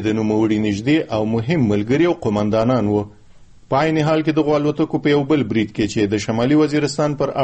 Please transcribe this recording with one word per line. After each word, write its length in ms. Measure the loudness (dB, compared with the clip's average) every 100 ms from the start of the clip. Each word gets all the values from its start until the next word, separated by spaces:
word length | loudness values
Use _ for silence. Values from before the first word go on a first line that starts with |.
| 0
د 120 | 0
نوموړي 400 | 0 2 2 2 0
نږدې 320 | -2 0 0 0
او 80 | -2 -2
مهم 440 | -2 -2 0 2
ملګري 340 | 0 0 2 2
او 100 | 0 -2
قومندانان 600 | 0 0 2 2 2 2
وو. 160 | 0 -2 -10 -20 -20 -20 -20 -4
په 160 | 0 0
عین 120 | 0 0
حال 140 | 0
کې 120 | 0 0
دغو 200 | 2 2
الوتکو 440 | 0 -2 -2 -2 0
په 40 |
یو 100 | 0 2
بل 140 | 0 0
برید 220 | -2 -2
کې 140 | -2 -4
چې 200 | 0 0
د 100 | 0 -2
شمالي 320 | -2 2 2
وزیرستان 560 | 2 0 -2 -2 -2 -2
پر 120 | -4 -2